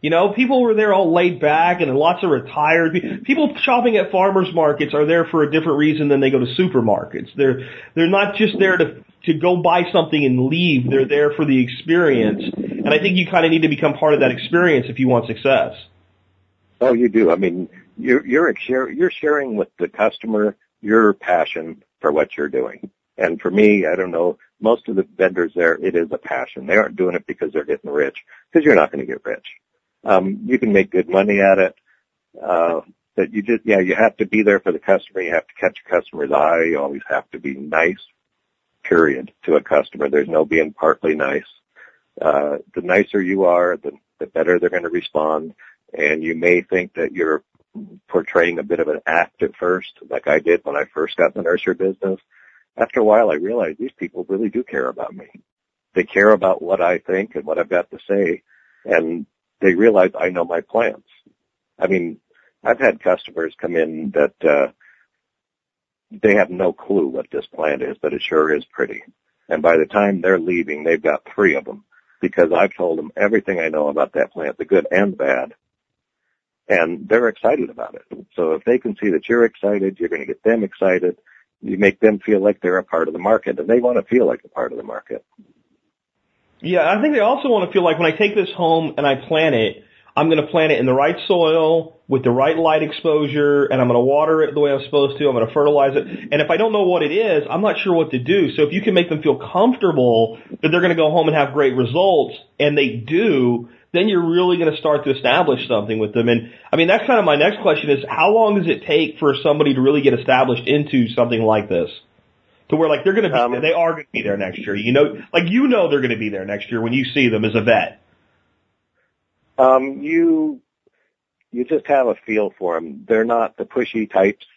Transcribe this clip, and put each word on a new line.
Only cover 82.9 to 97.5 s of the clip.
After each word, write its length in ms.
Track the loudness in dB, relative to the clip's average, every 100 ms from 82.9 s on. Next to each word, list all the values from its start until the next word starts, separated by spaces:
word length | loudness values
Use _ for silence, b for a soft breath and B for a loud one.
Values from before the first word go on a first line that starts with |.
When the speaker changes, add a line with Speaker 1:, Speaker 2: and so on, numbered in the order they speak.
| -4 -4
Speaker 2:
of 60 |
the 60 | -4
market, 400 | 0 0 0 -6
and 100 | 0
they 100 | 2
wanna 220 | 2 -2
feel 240 | 0 0 2
like 160 | -2
a 60 | -8
part 220 | -8 -8
of 80 | -8
the 40 |
market. 400 | -12 -14 -12 -14 _ _ _ _ _ _ _ _ _ _ _ _ _ _
Speaker 1:
Yeah, 280 | -2 0 2
I 100 | 2
think 140 | 2
they 60 | 2
also 300 | 2 0 0
wanna 220 | 0 0
feel 120 | 0
like, 160 | 2 2
"When 120 | 0
I 60 | 2
take 160 | 0
this 160 | 0 -4
home 440 | -2 0 0 0 -2
and 80 | 0
I 220 | -2 -2
plant 260 | 0 2
it, 300 | 2 -2 -4 b b b -2
I'm 120 | 2
gonna 180 | 0 0
plant 240 | 0 2
it 80 | 2
in 80 | 0
the 60 |
right 240 | 2 0 -2 -2
soil, 720 | 0 2 2 2 0 -2 -16 _
with 160 | -2
the 80 | 0
right 260 | 2 2 2
light 260 | 2 2
exposure, 840 | -2 -4 -2 0 0 0 2 2 2
and 160 | 2
I'm 60 | 2
gonna 120 | 2
water 420 | 4 2 2 2
it 120 | 0
the 60 | 0
way 120 | 0
I'm 120 | 0 -2
supposed 320 | 0 0 0
to, 80 | 0
I'm 60 |
gonna 180 | 0 0
fertilize 420 | 2 2 4 2 0
it. 120 | -4 B B
And 100 | -2
if 80 | 0
I 80 | 0
don't 140 | 0
know 120 | 0
what 200 | 0 0
it 80 | 0
is, 340 | 0 0 0
I'm 120 | -2